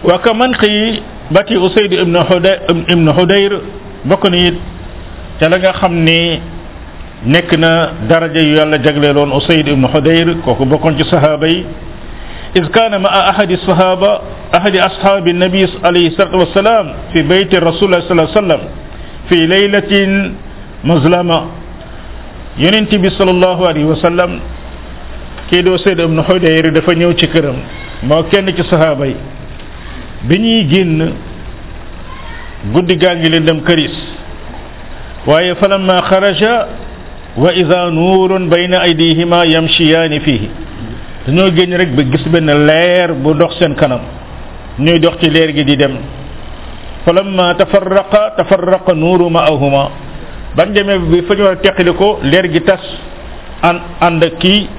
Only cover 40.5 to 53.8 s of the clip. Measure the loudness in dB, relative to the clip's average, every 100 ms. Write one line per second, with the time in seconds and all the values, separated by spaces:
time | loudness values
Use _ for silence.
40.5 | -10 -12 -12 -12 -12 -14 -10 -2 2 2
41.5 | 2 0 0 0 0 0 0 0 0 2
42.5 | 4 4 4 4 2 0 0 0 2 0
43.5 | 2 -2 2 0 0 -6 -14 -16 -14 -14
44.5 | -14 -14 -2 2 4 2 2 0 2 2
45.5 | 0 0 2 0 -2 -10 -14 -14 -14 -14
46.5 | -14 -14 -14 -14 -4 0 0 0 0 0
47.5 | 2 2 2 2 0 2 2 2 -2 0
48.5 | 2 2 0 2 0 2 4 4 2 2
49.5 | 2 2 2 0 -6 -14 -14 -14 -14 -6
50.5 | 0 2 2 2 0 2 0 2 2 2
51.5 | 2 0 2 0 2 0 2 2 2 2
52.5 | 0 0 -2 -4 -14 -14 -16 -16 -16 -16
53.5 | -2 0 0